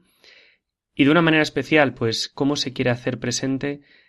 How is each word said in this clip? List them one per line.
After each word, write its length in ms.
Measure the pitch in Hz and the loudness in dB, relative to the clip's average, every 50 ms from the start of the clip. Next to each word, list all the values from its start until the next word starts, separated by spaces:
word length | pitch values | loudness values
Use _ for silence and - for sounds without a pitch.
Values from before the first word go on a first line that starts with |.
| _ _ _ _ _ - - - _ _ _ _ _ _ _ _ _ _ _ | _ _ _ _ _ -20 -20 -20 _ _ _ _ _ _ _ _ _ _ _
y 120 | - 135 | 2 4
de 40 | 139 | 4
una 140 | 156 175 165 | 4 4 4
manera 180 | 160 160 156 | 4 4 2
especial, 540 | 151 151 - 143 127 - 156 156 143 127 127 | 0 0 -2 -6 -2 2 4 4 4 2 0
pues, 340 | - 120 113 113 - - - | -2 -4 -4 -2 -4 -6 -8
cómo 260 | _ - 143 139 143 | _ -2 -2 0 0
se 180 | 143 - 127 123 | -2 -4 -6 -6
quiere 180 | - 127 123 | -2 -2 -2
hacer 280 | 120 123 - 131 123 123 | -2 -2 -4 -6 -6 -6
presente 600 | 127 123 117 - 135 135 135 127 143 143 143 143 - _ _ _ _ | -6 -6 -6 -4 -4 -4 -4 -4 -4 -6 -8 -10 -14 _ _ _ _